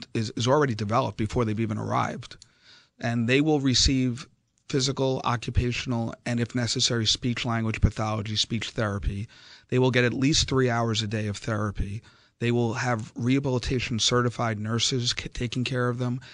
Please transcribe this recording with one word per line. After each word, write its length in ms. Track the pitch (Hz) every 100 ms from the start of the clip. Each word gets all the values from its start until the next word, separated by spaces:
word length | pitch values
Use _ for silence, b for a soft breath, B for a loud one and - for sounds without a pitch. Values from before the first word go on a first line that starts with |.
| -
is, 180 | 117 104
is 160 | - 117
already 260 | 147 143
developed 440 | 107 104 117 117 -
before 280 | 107 123 110
they've 140 | 107
even 180 | 110 110
arrived. 600 | 107 120 - - - - b b b b b _
And 280 | 120 120 117
they 140 | 139
will 180 | 156 151
receive 680 | 135 120 - 131 127 120 - _ _ _ -
physical, 520 | 143 131 135 135 131
occupational, 920 | - 120 - - 123 120 131 117 113 - -
and 140 | 120
if 160 | 117 120
necessary, 500 | 117 131 - 117 107
speech 400 | - 123 117 123
language 360 | 113 110 104
pathology, 540 | 107 - 110 110 104 107
speech 360 | - 113 -
therapy. 560 | - 107 101 - 101 110 B B B B
They 80 | 127
will 140 | 127
get 140 | 123 123
at 80 |
least 360 | 120 135 160 -
three 200 | 131 123
hours 340 | 117 117 110
a 40 | 107
day 200 | 110 107
of 100 | 98
therapy. 640 | - 107 107 - 98 107 b b b _
They 120 | 120
will 220 | 120 117
have 380 | 117 123 113 110 -
rehabilitation 840 | 120 135 143 123 - 127 - 110
certified 580 | - 123 120 - 117 104
nurses 560 | 107 117 - 131 120 -
c-, 120 | -
taking 340 | - 123 131
care 260 | 120 127 123
of 100 | 120
them, 220 | 123 123 B